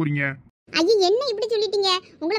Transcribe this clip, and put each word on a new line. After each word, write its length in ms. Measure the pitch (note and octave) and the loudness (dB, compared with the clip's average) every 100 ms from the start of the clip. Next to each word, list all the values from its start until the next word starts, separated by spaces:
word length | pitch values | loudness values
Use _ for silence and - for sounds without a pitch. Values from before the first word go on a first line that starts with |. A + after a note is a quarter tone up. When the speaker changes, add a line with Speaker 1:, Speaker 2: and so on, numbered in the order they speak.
Speaker 1:
போறீங்க? 240 | D#3 D3 C#3 C3 - _ _ - | 0 0 -2 -6 -14 _ _ 0
Speaker 2:
ஐயோ, 160 | E4+ A4 F#4 | 2 4 4
என்ன 180 | A4+ C#5 | 2 -2
இப்படி 160 | G#4 G#4+ | -4 -4
சொல்லிட்டீங்க? 400 | A4+ G#4 G4+ G4 F#4 - - | -2 -2 -2 0 -2 -4 -8
உங்களை 160 | D#4+ | -4